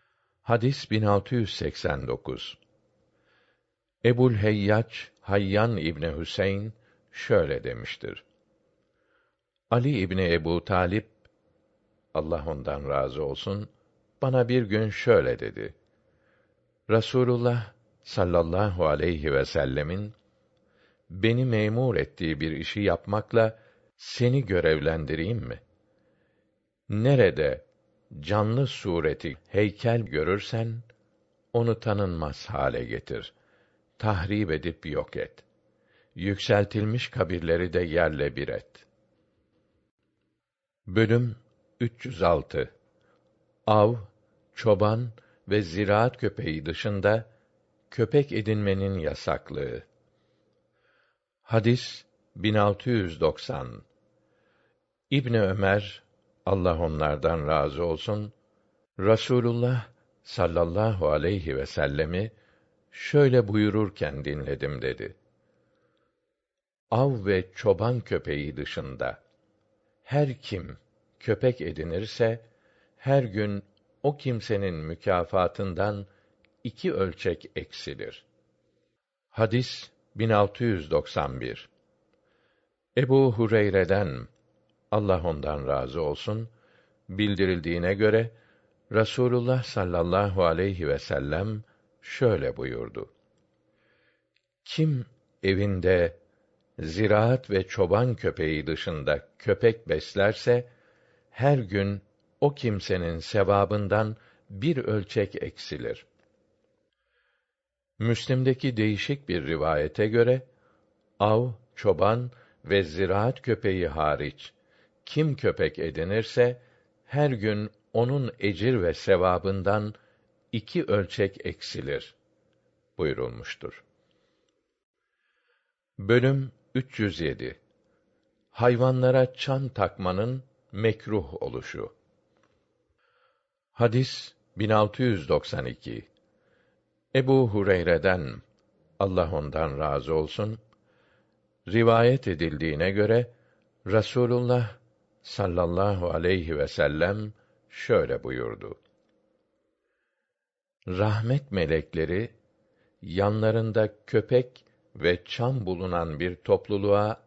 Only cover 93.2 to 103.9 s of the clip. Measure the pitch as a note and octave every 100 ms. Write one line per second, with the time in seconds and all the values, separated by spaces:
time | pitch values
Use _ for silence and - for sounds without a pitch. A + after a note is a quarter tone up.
93.2 | _ _ _ _ _ _ _ _ _ _
94.2 | _ _ _ _ - - D#3 C3 - _
95.2 | _ _ F#2+ F#2+ G2+ F#2 F2+ F2+ E2+ -
96.2 | _ _ _ _ _ - D#2 F2 G#2+ G#2
97.2 | A#2 B2+ - G2 - - F2 G2+ B2 A#2
98.2 | F2 - D#2 D#2 D2 D#2 F2+ D2+ C#2 D2
99.2 | - _ - G2 A2+ A2+ - D#2 - G2
100.2 | G2+ A2 B2 A#2+ B2 _ _ _ _ _
101.2 | _ - C#3 C#3 G2 G2+ G2 G2+ _ _
102.2 | _ - C#3+ C#3+ A#2+ G2 - F2+ E2+ E2
103.2 | - G#2+ F#2+ G2+ G2 G#2 G2+